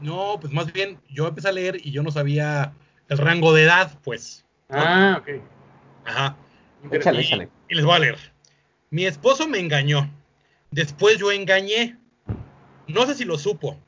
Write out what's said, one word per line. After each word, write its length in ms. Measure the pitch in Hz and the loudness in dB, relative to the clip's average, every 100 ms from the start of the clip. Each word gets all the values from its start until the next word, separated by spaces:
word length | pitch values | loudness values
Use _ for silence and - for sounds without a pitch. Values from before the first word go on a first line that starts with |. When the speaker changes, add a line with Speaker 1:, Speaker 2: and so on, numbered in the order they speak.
Speaker 1:
No, 380 | 147 175 202 202 | -10 -6 -6 -6
pues 140 | 151 | -6
más 180 | 147 160 | -6 -4
bien, 260 | 185 196 175 _ | -4 -6 -8 _
yo 180 | 139 165 | -6 -6
empecé 200 | 156 196 | -4 -4
a 40 | |
leer 240 | 185 185 185 147 | -2 -4 -6 -6
y 40 | |
yo 100 | 139 | -6
no 80 | 156 | -4
sabía 600 | 147 143 147 151 147 139 - _ _ - | -2 -2 0 -2 -2 -4 -8 _ _ -6
el 80 | 143 | 0
rango 340 | 151 170 160 | 2 4 6
de 120 | 156 | 8
edad, 280 | 160 175 185 - | 8 6 4 -4
pues, 440 | - 113 - - _ _ - | -10 -10 -12 -20 _ _ -8
¿no? 80 | 139 | -2
Speaker 2:
Ah, 380 | 165 180 196 170 | 2 4 4 2
ok. 80 | 151 135 - - _ _ _ _ - | -4 -14 -14 -20 _ _ _ _ -8
Speaker 1:
Ajá. 300 | 131 139 - _ _ _ _ | -4 -4 -6 _ _ _ _
Speaker 2:
Interesante. 380 | 143 147 165 151 | -6 -2 0 0
Speaker 3:
Échale, 0 | |
Speaker 1:
Y, 60 | 156 | 0
Speaker 3:
échale. 220 | 107 85 _ - | -2 -6 _ -8
Speaker 1:
y 60 | |
les 100 | 170 | 0
voy 100 | 151 | 2
a 40 | 175 | 2
leer. 200 | 135 113 - _ _ _ _ _ _ | 2 -2 -12 _ _ _ _ _ _
Mi 160 | 156 | -4
esposo 420 | 185 143 240 269 320 | -4 0 0 2 0
me 100 | 220 | -4
engañó. 500 | 170 147 143 147 143 - _ _ _ _ _ | -2 0 0 0 -2 -8 _ _ _ _ _
Después 480 | 139 147 - 202 220 | -6 -6 2 2 4
yo 120 | 202 | 2
engañé. 680 | 202 190 190 196 220 240 - _ _ - - - - _ - - | -2 0 0 0 -2 -2 -6 _ _ -14 -12 -14 -20 _ -20 -4
No 180 | 180 262 | 0 0
sé 80 | |
si 120 | 277 208 | 0 -4
lo 100 | 151 | -4
supo. 420 | 196 175 139 - | -4 -4 -6 -10